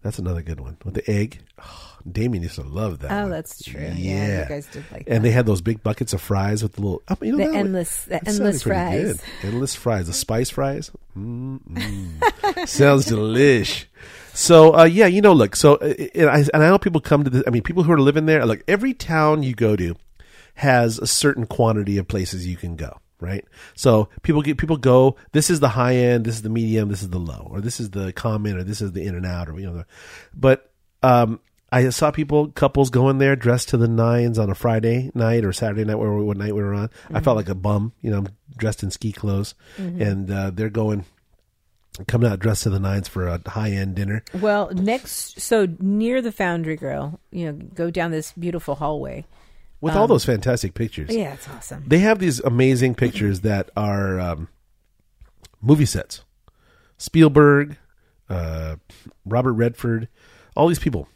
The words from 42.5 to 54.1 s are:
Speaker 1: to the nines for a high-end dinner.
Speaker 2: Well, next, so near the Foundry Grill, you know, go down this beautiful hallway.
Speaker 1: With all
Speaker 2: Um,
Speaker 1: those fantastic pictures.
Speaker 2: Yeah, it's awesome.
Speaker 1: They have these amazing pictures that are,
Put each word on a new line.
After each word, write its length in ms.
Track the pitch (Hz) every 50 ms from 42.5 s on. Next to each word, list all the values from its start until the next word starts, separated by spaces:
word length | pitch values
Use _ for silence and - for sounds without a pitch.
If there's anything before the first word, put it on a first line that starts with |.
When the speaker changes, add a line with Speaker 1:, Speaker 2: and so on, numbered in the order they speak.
| 104 - -
Speaker 1:
to 60 | 113
the 100 | 95 98
nines 280 | 98 98 98 101 92 -
for 180 | - 95 90
a 140 | 87 85 87 - -
high-end 460 | - 113 107 107 98 98 95 98 92
dinner. 280 | 92 101 98 104 110 - - -
Speaker 2:
Well, 380 | 185 202 214 202 208 202 - -
next, 680 | 180 185 208 226 262 - - - - - - - -
so 260 | - - 233 220 202 180 165 -
near 420 | 190 190 202 208 220 233 247 262
the 100 | 233 233
Foundry 460 | 202 - 202 180 170 170 165 160 160
Grill, 420 | 151 143 135 135 143 139 143 160 - _ _
you 140 | - 170 170
know, 60 | 156 147
go 360 | 151 - - - - 170 170
down 200 | 165 185 170 170
this 200 | 160 156 156 -
beautiful 440 | _ 170 170 175 175 170 - - 139
hallway. 500 | 139 151 147 151 147 135 135 123 - 170 - - _ - _ - - - - - -
Speaker 1:
With 120 | - 160 156
all 80 | 196 214
Speaker 2:
Um, 60 | 233
Speaker 1:
those 140 | 220 131 -
fantastic 500 | - 123 104 98 127 120 - - 95 -
pictures. 400 | - 117 107 - - 71 - 226
Speaker 2:
Yeah, 200 | 226 196 143 143
it's 160 | - - -
awesome. 340 | 139 - - - 123 120 135
Speaker 1:
They 140 | 120 147 170
have 200 | 196 214 220 202
these 200 | 185 175 127 123
amazing 560 | - 135 120 120 127 131 135 123 127 131 120
pictures 460 | - 123 120 - 202 104 101 98 92
that 300 | 101 110 101 98 95 - _
are, 440 | 101 104 104 101 101 98 95